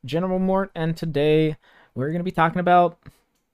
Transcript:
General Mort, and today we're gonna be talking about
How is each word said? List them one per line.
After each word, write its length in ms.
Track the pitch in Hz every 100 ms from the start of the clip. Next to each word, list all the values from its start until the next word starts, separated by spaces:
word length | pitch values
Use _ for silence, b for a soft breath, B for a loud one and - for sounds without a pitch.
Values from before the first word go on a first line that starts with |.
General 340 | 123 156 185 185
Mort, 340 | 190 190 190 165
and 220 | 160 165
today 580 | 165 147 151 156 156 156 b b b -
we're 160 | 139
gonna 140 | 170 180
be 60 |
talking 280 | 170 165 180
about 380 | 180 180 175 - - - _ _ _